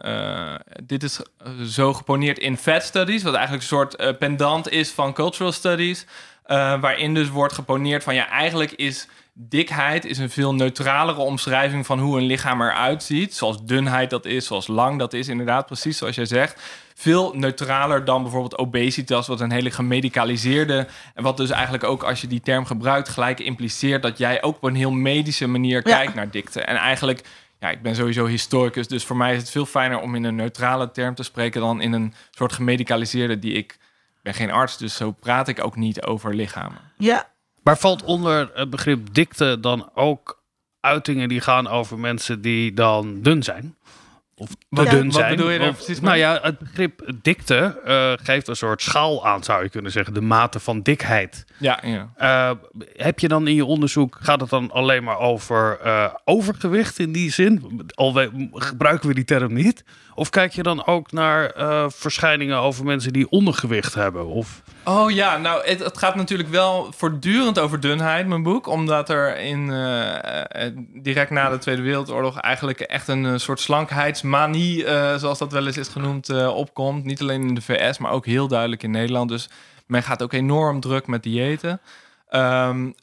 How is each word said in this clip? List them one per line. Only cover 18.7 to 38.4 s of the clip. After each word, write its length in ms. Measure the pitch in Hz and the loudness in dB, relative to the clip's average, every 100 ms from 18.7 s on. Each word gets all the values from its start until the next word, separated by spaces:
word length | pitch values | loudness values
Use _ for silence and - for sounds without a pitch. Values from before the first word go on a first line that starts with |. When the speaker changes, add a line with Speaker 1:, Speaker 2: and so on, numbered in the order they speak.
| 120 123 127 127 123 120 | 0 0 0 0 0 0
Speaker 1:
wat 120 | 120 | -4
een 120 | 117 | -2
hele 200 | 123 123 | 0 -2
gemedicaliseerde, 1160 | - 123 127 131 127 117 120 120 143 151 135 127 - - | -2 0 0 0 0 0 0 2 2 2 0 -2 -10 -18
en 100 | - | -4
wat 140 | 131 131 | -2 0
dus 120 | 131 | -2
eigenlijk 340 | - 127 131 | 0 0 -2
ook, 200 | 107 131 | -2 -2
als 180 | - 123 | -2 -4
je 60 | 123 | -4
die 140 | 120 | -4
term 240 | - 131 127 | 0 0 0
gebruikt, 440 | 113 123 139 - | -2 0 0 -2
gelijk 300 | - 123 127 | -2 -2 -2
impliceert 600 | - 120 117 - 139 135 | -6 -6 -6 -2 0 0
dat 160 | 120 - | -2 0
jij 260 | 123 127 | 0 0
ook 120 | 151 156 | -2 -2
op 80 | |
een 120 | 131 131 | -2 0
heel 160 | 131 | 0
medische 560 | 131 131 147 151 143 127 | 2 2 2 0 -2 0
manier 280 | 123 127 127 220 | 0 2 2 2
Speaker 2:
Ja. 80 | 226 | 2
Speaker 1:
kijkt 160 | 139 107 | 2 -4
naar 140 | 104 | -6
dikte. 300 | 104 - - | -8 -8 -8
En 140 | - 113 | -4 0
eigenlijk, 460 | 117 131 135 127 - - _ _ | 0 0 -2 -2 -8 -20 _ _
ja, 100 | 90 | -6
ik 120 | 80 | -4
ben 140 | 113 113 | -4 -2
sowieso 300 | 120 117 117 | 0 0 0
historicus, 600 | 117 - 131 123 123 117 | -2 0 2 2 0 -6
dus 160 | 123 - | -6 -4
voor 120 | 123 | 0
mij 160 | 123 123 | 0 0
is 60 | |
het 80 | 120 | -4
veel 140 | 147 143 | -6 -2
fijner 340 | 139 127 120 | 0 0 -2
om 160 | 123 120 | -4 -4
in 80 | |
een 120 | 117 113 | -2 -2
neutrale 560 | 117 117 123 131 123 | -4 -2 0 0 -2
term 240 | 127 123 123 | -4 -4 -4
te 80 | |
spreken 380 | 123 - 117 117 | -8 -4 -2 0
dan 200 | 113 113 | -2 0
in 120 | 117 | 0
een 200 | 117 110 - - | 0 -2 -6 -20
soort 220 | - 123 | -4 -4
gemedicaliseerde 840 | - 123 123 120 117 113 123 120 107 | -2 0 0 0 0 0 -2 0 -2
die 140 | 110 | -2
ik, 180 | 104 - | -4 -6
ik 520 | - _ _ _ _ | -16 _ _ _ _
ben 100 | 101 | -10
geen 180 | 98 107 | -4 0
arts, 260 | 120 127 - | 2 0 -2
dus 180 | 110 - | -8 -4
zo 160 | 110 | -6
praat 360 | 98 120 127 135 | -4 -2 0 0
ik 160 | 113 | -4
ook 120 | 110 113 | -4 -2
niet 280 | 113 - | -4 -2
over 320 | - 110 110 104 | -4 -4 -4 -4
lichamen. 420 | 104 95 92 - - _ | -4 -6 -10 -12 -20 _
Speaker 2:
Ja. 300 | 214 240 - _ _ _ | 0 0 -2 _ _ _
Speaker 3:
Maar 140 | - 156 | 2 4
valt 260 | 190 180 | 4 2
onder 460 | 165 175 170 156 | 0 0 2 2